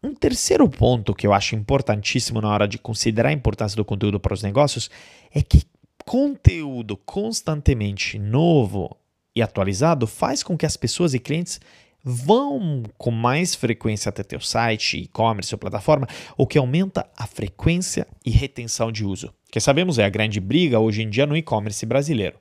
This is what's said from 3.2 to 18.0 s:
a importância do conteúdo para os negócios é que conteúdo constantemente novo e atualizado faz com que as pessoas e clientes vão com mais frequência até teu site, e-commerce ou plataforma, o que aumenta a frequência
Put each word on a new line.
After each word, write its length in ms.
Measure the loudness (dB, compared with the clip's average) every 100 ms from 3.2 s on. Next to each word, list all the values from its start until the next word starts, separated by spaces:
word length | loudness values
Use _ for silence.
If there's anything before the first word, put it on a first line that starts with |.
| 0
a 20 |
importância 440 | 2 -2 -2 -4 -2
do 80 |
conteúdo 360 | -4 -2 0 0
para 140 | -2
os 80 | -4
negócios 480 | -2 2 2 0 -8 -12 -20 -20 _
é 80 | -4
que 200 | 6 4 4 _ _ _
conteúdo 920 | -2 0 0 6 4 4 -6 -6 -6 -6
constantemente 1200 | -6 -4 -4 -4 -4 0 2 2 0 -4 -6 -6
novo 760 | -2 2 4 4 2 -2 -8 -10 _ _ _
e 80 | -2
atualizado 640 | -2 0 -2 0 0 2 -2
faz 360 | -2 -4 -4
com 140 | -4 -4
que 100 | -2
as 100 | -2
pessoas 380 | -4 0 0
e 40 | 0
clientes 420 | -4 -6 -6 -10 _ _ _ _
vão 760 | -8 -6 2 2 2 -2 -2 -4 -6 -6
com 120 | -4
mais 440 | 0 2 2 0
frequência 560 | -2 -2 -2 -2 -4 -6
até 120 | -8
teu 160 | -10 -8
site, 600 | -4 0 0 0 -2 -6
e-commerce 560 | -8 -2 0 0 -6
ou 40 | -8
plataforma, 480 | -6 -6 0 0 0 -10 -18 0
o 100 | 2
que 120 | 2
aumenta 500 | 2 0 0 -2 -8 -10
a 100 | -12
frequência 800 | -6 -8 -2 0 0 -2 -6